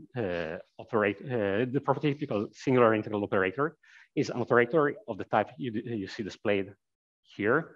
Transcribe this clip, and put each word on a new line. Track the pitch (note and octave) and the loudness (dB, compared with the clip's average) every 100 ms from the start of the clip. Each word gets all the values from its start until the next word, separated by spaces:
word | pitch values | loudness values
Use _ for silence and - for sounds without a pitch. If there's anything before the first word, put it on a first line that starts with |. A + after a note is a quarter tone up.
| - A#2+ | -10 -6
uh, | G2+ F2 D#2+ F2+ - - | -4 -4 -4 -8 -12 -20
operate, | G#2 A2+ G#2 G2+ | -4 0 2 0
uh, | D3 B2 G2+ G2 B2+ | -4 -2 0 0 0
the | C3 C#3 | 0 0
prototypical | C3+ D3+ C#3+ D3 G#2+ G#2 | 0 0 -2 -4 -4 -4
singular | - - B2+ A#2 A2 | -4 2 6 6 4
integral | G#2+ G#2+ | 0 -2
operator | G2+ G2+ F#2+ A2+ D3+ D#3+ _ - - - | 0 0 0 0 -4 -6 _ -20 -6 -2
is | C3 | -2
an | B2 | -2
operator | A2+ A#2+ A#2+ E3 C#3+ - - | 2 4 4 4 2 0 -8
of | G2 | -8
the | G2+ | -2
type | A2+ G2+ - | 0 0 -4
you, | C3+ G#2+ - | -6 -6 -6
you | A2+ F#2+ | -6 -6
see | - | -8
displayed | G2 - A2+ G2+ F#2+ - _ _ _ _ | -10 -4 0 0 -2 -10 _ _ _ _
here | _ - G2+ C#3+ E3 | _ -4 0 0 -2